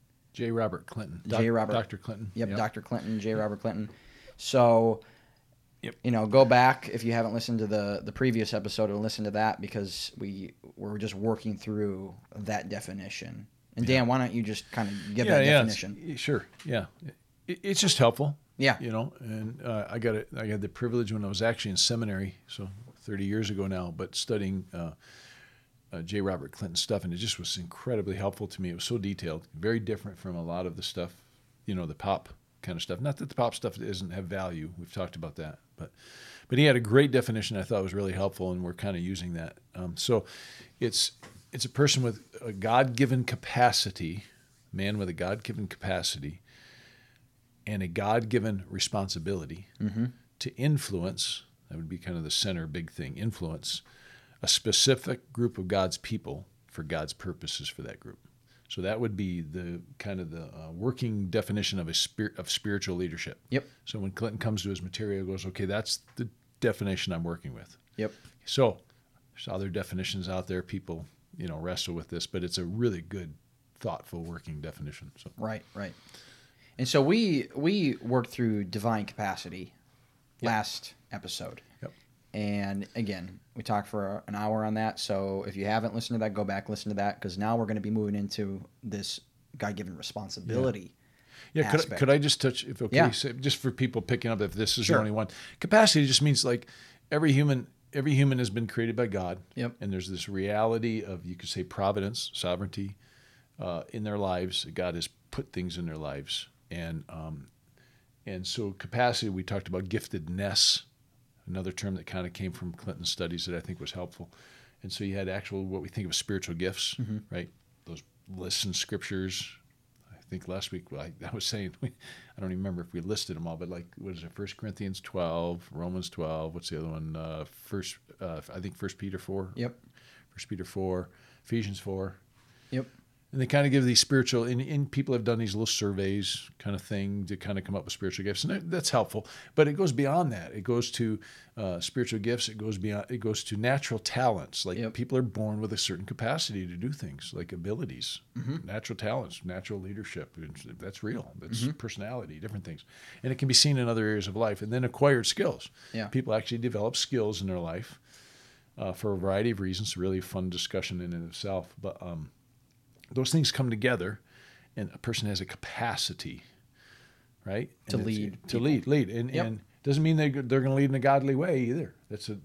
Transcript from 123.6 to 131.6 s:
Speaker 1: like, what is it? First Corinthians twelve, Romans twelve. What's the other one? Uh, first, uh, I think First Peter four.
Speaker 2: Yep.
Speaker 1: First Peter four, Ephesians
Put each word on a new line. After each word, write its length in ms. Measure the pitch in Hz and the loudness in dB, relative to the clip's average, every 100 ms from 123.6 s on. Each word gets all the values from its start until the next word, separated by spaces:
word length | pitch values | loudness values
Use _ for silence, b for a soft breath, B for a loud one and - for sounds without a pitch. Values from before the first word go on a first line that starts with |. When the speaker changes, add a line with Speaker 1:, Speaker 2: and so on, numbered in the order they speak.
| 90 | -8
Speaker 1:
like, 180 | 87 87 - | -10 -12 -14
what 160 | 98 87 | -12 -10
is 80 | |
it? 80 | 82 | -10
First 240 | - 101 - | -10 -10 -8
Corinthians 440 | 110 95 98 92 | -10 -6 -6 -6
twelve, 680 | - 95 85 82 87 87 - | -6 -2 0 0 0 -2 -6
Romans 400 | 76 87 92 90 | -8 -4 -4 -6
twelve. 420 | - 78 78 80 | -4 -4 -2 -4
What's 160 | 85 - | -6 -6
the 100 | 78 | -6
other 100 | 80 | -4
one? 260 | 80 78 | -6 -6
Uh, 300 | 78 80 78 | -6 -6 -8
first, 540 | 76 - - 101 87 - - - | -10 -14 -8 -6 -6 -10 -16 -10
uh, 200 | 92 80 - | -8 -8 -10
I 60 | 92 | -8
think 180 | 95 - | -8 -6
First 220 | 98 - | -6 -6
Peter 200 | 98 92 | -6 -6
four. 320 | - 98 92 | -6 -4 -4
Speaker 2:
Yep. 240 | - 120 - - - B B B | -4 -6 -6 -20 -20 B B B
Speaker 1:
First 180 | - - | -16 -8
Peter 160 | 95 | -8
four, 460 | 87 98 95 92 90 b b b | -6 -2 0 0 -4 b b b
Ephesians 340 | - 117 | -4 -2